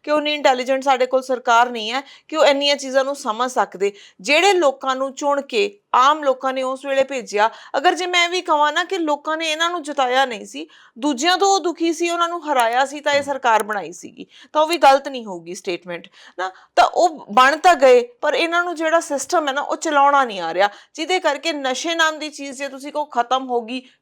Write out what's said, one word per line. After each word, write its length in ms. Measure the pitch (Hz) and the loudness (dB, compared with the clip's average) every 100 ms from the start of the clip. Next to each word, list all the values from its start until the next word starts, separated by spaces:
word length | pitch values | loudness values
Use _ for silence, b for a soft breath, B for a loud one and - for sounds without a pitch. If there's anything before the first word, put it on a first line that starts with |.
ਕਿ 80 | - | -2
ਉਨੀ 220 | 302 294 | -2 0
ਇੰਟੈਲੀਜੈਂਟ 500 | 302 277 254 247 269 | 0 2 2 0 -2
ਸਾਡੇ 220 | 269 254 254 | 0 0 2
ਕੋਲ 160 | 262 | -2
ਸਰਕਾਰ 480 | 262 247 247 233 247 | -2 -4 2 4 4
ਨਹੀਂ 220 | 240 214 | 0 -6
ਹੈ 120 | 254 269 B - | -6 -8 B -6
ਕਿ 80 | 311 | 2
ਉਹ 100 | 277 | 4
ਇੰਨੀਆਂ 300 | 277 285 285 | 4 2 0
ਚੀਜ਼ਾਂ 300 | 269 269 269 | 0 0 0
ਨੂੰ 100 | 285 | -4
ਸਮਝ 360 | 247 220 254 | -6 -4 -2
ਸਕਦੇ। 420 | 247 196 180 202 - B B | -2 -2 -2 -4 -4 B B
ਜਿਹੜੇ 320 | 185 302 381 | 0 2 4
ਲੋਕਾਂ 420 | 359 294 269 262 262 | 4 2 0 -4 -4
ਨੂੰ 180 | 269 | -4
ਚੁਣ 280 | 269 285 285 | -4 -2 -2
ਕੇ 380 | 277 233 202 - _ 240 | -2 -2 -2 -4 _ 2
ਆਮ 280 | 262 311 | 4 2
ਲੋਕਾਂ 300 | 285 254 262 | 0 -2 -2
ਨੇ 100 | 262 | -4
ਉਸ 220 | 254 262 277 | -4 -6 -4
ਵੇਲੇ 180 | 269 | -2
ਭੇਜਿਆ, 460 | 269 269 202 202 220 B B - | 0 -4 -6 0 0 B B -2
ਅਗਰ 180 | 320 339 | 0 0
ਜੇ 100 | 359 | 0
ਮੈਂ 240 | 359 349 | 0 0
ਵੀ 120 | 359 | -2
ਕਹਾਂ 320 | 349 302 294 | 0 2 2
ਨਾ 100 | 311 | 0
ਕਿ 140 | 349 381 | -2 -4
ਲੋਕਾਂ 400 | 311 294 302 311 | -2 -4 -4 -4
ਨੇ 140 | 320 | -4
ਇਹਨਾਂ 180 | 311 339 | -2 -2
ਨੂੰ 140 | 349 | -4
ਜਿਤਾਇਆ 420 | 285 277 254 254 269 | -6 -2 0 2 0
ਨਹੀਂ 200 | 214 202 | -2 -12
ਸੀ, 220 | 277 320 b b 233 | -14 -16 b b -6
ਦੂਜਿਆਂ 380 | 285 240 339 370 | -4 -2 0 2
ਤੋਂ 100 | 392 | 2
ਉਹ 120 | 392 | 2
ਦੁਖੀ 340 | 320 311 330 | 0 -2 -2
ਸੀ, 160 | 320 339 | -2 -2
ਉਹਨਾਂ 200 | 339 339 | -2 -2
ਨੂੰ 220 | 349 302 | -4 -2
ਹਰਾਇਆ 340 | 269 226 247 269 | 2 2 2 -2
ਸੀ, 140 | 285 | -2
ਤਾਂ 140 | 294 | -2
ਇਹ 100 | 285 | -2
ਸਰਕਾਰ 400 | 277 269 247 214 | -2 -2 2 2
ਬਣਾਈ 280 | 208 208 160 | 0 -6 -8
ਸੀਗੀ, 340 | 180 - - - b b | -14 -20 -20 -20 b b
ਤਾਂ 80 | - | -2
ਉਹ 60 | 311 | 0
ਵੀ 100 | 339 | 4
ਗਲਤ 300 | 277 277 285 | 6 4 2
ਨਹੀਂ 180 | 262 220 | -10 -10
ਹੋਊਗੀ 300 | 180 165 185 | -12 -12 -12
ਸਟੇਟਮੈਂਟ 520 | 196 175 180 170 - B B - | -8 -8 -8 -14 -14 B B -8
ਨਾ। 120 | 185 - b - | -8 -10 b 2
ਤਾਂ 100 | - | 2
ਉਹ 400 | - 339 294 - | 4 0 -2 -2
ਬਣ 260 | 208 262 302 | 4 4 6
ਤਾਂ 180 | 359 311 | 4 6
ਗਏ, 260 | 262 247 240 - | 8 6 4 -4
ਪਰ 120 | 294 | -2
ਇਹਨਾਂ 300 | 277 330 339 | 0 0 0
ਨੂੰ 120 | 349 311 | -2 -2
ਜਿਹੜਾ 240 | 320 330 | 0 0
ਸਿਸਟਮ 480 | 330 277 - 349 294 | 0 -6 -2 -2 -2
ਹੈ 60 | |
ਨਾ, 80 | 269 | -4
ਉਹ 140 | - 311 | -4 -6
ਚਲਾਉਣਾ 480 | 330 285 277 285 | 0 2 4 4
ਨਹੀਂ 160 | 254 196 | 2 -2
ਆ 140 | 165 | -4
ਰਿਹਾ, 160 | 170 202 B B | 0 0 B B
ਜਿਹਦੇ 260 | - 311 359 | -10 -2 -2
ਕਰਕੇ 340 | 320 277 330 | 0 -2 -4
ਨਸ਼ੇ 420 | 302 262 262 330 330 | -4 -4 -4 -4 0
ਨਾਮ 240 | 320 311 | 0 -2
ਦੀ 100 | 302 | -10
ਚੀਜ਼ 280 | 285 277 254 | -12 -14 -10
ਜੇ 120 | 277 | -10
ਤੁਸੀਂ 220 | 269 285 | -10 -10
ਕਹੋ 140 | 294 294 | -8 -6
ਖਤਮ 440 | 247 240 262 262 | -4 -2 -2 -2
ਹੋ 120 | 240 | -6
ਗਈ 200 | 226 254 - b | -6 -10 -12 b